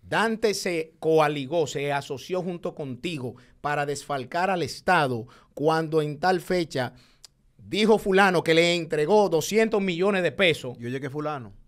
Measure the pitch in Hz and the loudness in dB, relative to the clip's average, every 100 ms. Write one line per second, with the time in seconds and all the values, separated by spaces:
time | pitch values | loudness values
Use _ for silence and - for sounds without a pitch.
0 | - 156 220 220 214 196 196 170 160 _ | -4 -2 -2 0 -2 -2 -2 -4 -6 _
1 | 156 160 147 151 131 170 143 147 143 143 | 2 4 4 2 -2 -2 -2 -2 -2 -4
2 | 139 139 - 185 180 175 180 170 143 127 | -4 -12 -6 -6 -4 -6 -8 -8 -10 -8
3 | 175 160 123 - - _ 143 147 143 143 | -6 -6 -8 -12 -20 _ -4 -2 -2 -4
4 | - 143 123 170 185 185 139 - - 180 | -6 -6 -4 -2 0 0 -4 -6 2 2
5 | 143 123 113 - _ - 147 160 160 156 | 2 -2 -8 -16 _ -2 2 2 2 0
6 | 151 147 185 185 - 180 170 139 123 - | 0 -2 0 0 0 -2 -2 -4 -6 -8
7 | _ _ - _ _ _ 98 165 214 214 | _ _ -20 _ _ _ -6 0 4 4
8 | 208 190 196 175 160 160 170 175 160 160 | 4 4 4 4 4 4 4 2 -2 -2
9 | 151 214 202 160 - 208 220 214 196 165 | 2 4 4 2 0 2 2 2 0 0
10 | 190 196 175 117 190 147 131 120 117 131 | 0 2 0 2 2 2 -4 -10 -8 -8
11 | 139 143 151 147 113 - | -8 -8 -8 -8 -12 -20